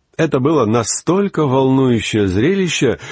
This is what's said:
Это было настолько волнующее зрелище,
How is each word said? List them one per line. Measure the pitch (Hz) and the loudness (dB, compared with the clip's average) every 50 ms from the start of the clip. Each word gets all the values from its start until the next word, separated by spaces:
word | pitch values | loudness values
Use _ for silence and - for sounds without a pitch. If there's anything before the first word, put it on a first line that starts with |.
| _ _ _ - | _ _ _ -4
Это | 160 151 147 135 | -2 -2 0 0
было | 127 147 165 147 117 | 0 2 2 2 2
настолько | 104 113 120 113 - - - - - 170 196 202 196 - - 156 | 2 0 0 0 -2 -4 -4 -2 -2 0 0 0 -2 -2 -2 -2
волнующее | 135 127 135 135 131 131 135 135 127 120 113 - - - 107 104 95 | 0 0 2 2 2 2 2 2 2 0 0 -2 -2 0 0 0 0
зрелище, | 90 98 117 165 196 196 185 170 - - 151 123 98 - - - | 0 0 0 0 0 0 -2 -2 -2 -2 0 0 -2 -2 -8 -14